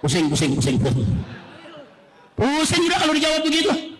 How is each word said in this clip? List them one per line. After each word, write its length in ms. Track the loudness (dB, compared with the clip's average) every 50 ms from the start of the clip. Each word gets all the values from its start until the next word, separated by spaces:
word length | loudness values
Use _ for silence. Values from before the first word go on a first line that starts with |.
Pusing, 240 | -2 0 0 2 2 2
pusing, 200 | 2 0 0 0 0
pusing, 200 | 0 0 0 0 0
pusing. 260 | 0 0 0 0 0 0 -2 -2 -4 -8 -12 -16 -16 -18 -20 -20 -20 -20 -20 -20 -20 -20 -20 -20 -20 -20 _ -20 -20 -16 _
Pusing 480 | -2 0 0 2 2 0 2 2 2 2
juga 100 | 2 2
kalau 160 | 2 2 2 2
dijawab 280 | 2 2 2 0 2 0
begitu. 480 | 0 0 2 2 2 0 0 -2 -8 -14